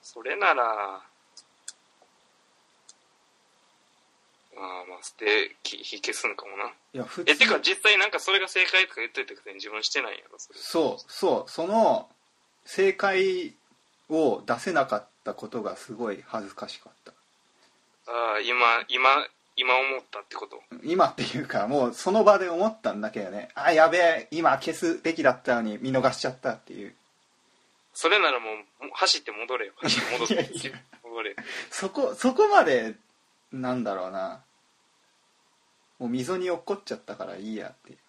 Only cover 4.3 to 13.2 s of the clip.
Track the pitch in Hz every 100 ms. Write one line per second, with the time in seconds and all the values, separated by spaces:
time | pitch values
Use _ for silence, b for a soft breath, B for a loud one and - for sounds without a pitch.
4.3 | _ _ 98 95 92 90 90 - - 107
5.3 | 107 90 - - - - 104 113 110 117
6.3 | 98 101 98 110 - _ 135 120 - 170
7.3 | 151 262 165 156 185 214 208 202 160 -
8.3 | 196 190 190 180 185 185 - 117 - 123
9.3 | 98 - 98 104 107 110 143 120 - -
10.3 | - - - - 170 143 - - - 190
11.3 | 131 - - 170 220 196 113 - _ _
12.3 | _ _ _ - - 196 190 202 190